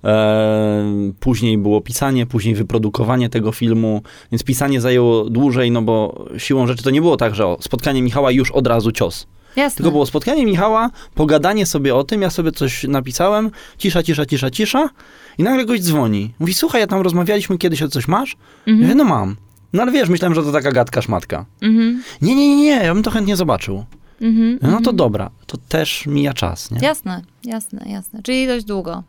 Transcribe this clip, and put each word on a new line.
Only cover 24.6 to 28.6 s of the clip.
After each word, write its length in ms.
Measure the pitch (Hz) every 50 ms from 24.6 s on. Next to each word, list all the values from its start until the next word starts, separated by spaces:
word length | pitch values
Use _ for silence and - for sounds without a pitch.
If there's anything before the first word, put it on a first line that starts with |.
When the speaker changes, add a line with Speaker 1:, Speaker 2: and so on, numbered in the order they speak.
| 233
Speaker 1:
No 60 | 135
to 80 | 180
Speaker 2:
mhm. 200 | 233 233 254 233
Speaker 1:
dobra, 340 | 180 156 117 104 101 98 - - _ -
to 100 | - - - - -
też 380 | - 160 156 - - - -
mija 260 | 147 143 143 143 143 131
czas, 380 | - - 85 82 - - -
nie? 80 | 113 117 247
Speaker 2:
Jasne, 400 | 285 311 302 - 196 185 180 175 _ _ _ -
jasne, 400 | 240 226 220 220 - - 202 -
jasne. 360 | - 202 196 185 - - 214 196
Czyli 240 | - 254 262 262
dość 180 | 254 247 240